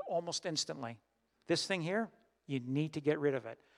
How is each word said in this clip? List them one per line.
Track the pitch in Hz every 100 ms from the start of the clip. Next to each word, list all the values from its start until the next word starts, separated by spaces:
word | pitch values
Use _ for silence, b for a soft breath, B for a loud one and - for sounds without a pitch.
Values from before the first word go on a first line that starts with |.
| -
almost | 170 170 156 185
instantly. | 156 - 143 120 117 _ _ _ _ -
This | 170 -
thing | 190
here, | 160 202 220 - _ _ -
you | 139
need | 123 139 156
to | 156
get | 143 156
rid | 143
of | 135
it. | 113 113 _